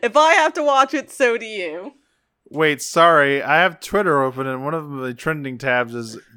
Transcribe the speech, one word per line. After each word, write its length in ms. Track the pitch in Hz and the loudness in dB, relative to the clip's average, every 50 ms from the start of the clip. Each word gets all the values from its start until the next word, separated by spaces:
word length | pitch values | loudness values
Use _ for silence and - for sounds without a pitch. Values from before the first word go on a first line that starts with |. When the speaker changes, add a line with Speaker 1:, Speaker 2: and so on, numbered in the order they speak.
Speaker 1:
If 160 | - 233 202 | -4 0 2
I 160 | 294 311 320 349 | 4 4 4 4
have 200 | 370 311 320 311 | 4 2 2 0
to 100 | 349 294 | -2 0
watch 320 | 294 277 269 269 277 - | 2 2 2 2 2 0
it, 160 | 269 - - | -6 -6 -8
so 260 | - - 262 240 226 | -2 0 0 0 0
do 80 | 233 226 | -2 -6
you. 480 | 220 220 196 180 160 156 175 196 277 - _ _ _ _ _ _ _ _ _ _ _ | -8 -8 -8 -6 -6 -8 -10 -12 -14 -18 _ _ _ _ _ _ _ _ _ _ _
Speaker 2:
Wait, 320 | - 147 160 151 147 127 | -2 0 0 2 0 -2
sorry. 640 | - - - 170 170 170 165 147 143 139 139 139 - | -6 -2 2 4 6 6 6 6 4 4 2 0 0
I 140 | 131 151 | 2 2
have 220 | 165 180 185 160 - | 2 2 2 0 -4
Twitter 440 | - - - 208 196 175 147 139 135 | -8 -4 -2 0 0 2 2 2 2
open, 240 | 131 127 131 135 | 0 -2 -4 -6
and 160 | 135 131 131 135 | -6 -6 -6 -6
one 80 | 147 165 | -6 -6
of 160 | 160 151 147 | -6 -8 -10
the 240 | 139 131 131 127 123 | -10 -8 -8 -8 -10
trending 460 | - - 156 160 143 139 131 127 113 | -6 -6 -6 -6 -6 -8 -10 -10 -6
tabs 340 | 135 135 123 123 123 113 117 | -4 -2 0 0 0 -2 -6
is 240 | 120 113 110 - - - _ 110 | -10 -10 -12 -14 -18 -20 _ _